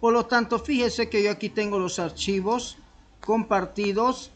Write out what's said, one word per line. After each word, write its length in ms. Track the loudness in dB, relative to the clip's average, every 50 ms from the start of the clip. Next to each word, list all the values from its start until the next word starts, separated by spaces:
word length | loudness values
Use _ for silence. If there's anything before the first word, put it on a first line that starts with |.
Por 120 | 4 6 4
lo 140 | 4 4
tanto, 320 | 2 2 2 2 2 -2 -4
fíjese 500 | -2 0 0 2 2 0 0 -2 -4 0
que 140 | 2 2 2
yo 80 | 2
aquí 180 | 0 -2 -4 -4
tengo 300 | -2 -2 -2 0 0 -2
los 200 | -2 -2 -2 -4
archivos 760 | -4 -4 -4 -6 -2 -2 0 0 0 0 0 -2 -2 -6 -12 -16 -20 -20 _ -20 -20 -20 -20 -18 -2
compartidos 1080 | 0 0 0 2 2 0 0 0 -2 -4 -2 0 0 2 2 2 2 0 -2 -6 -18 -20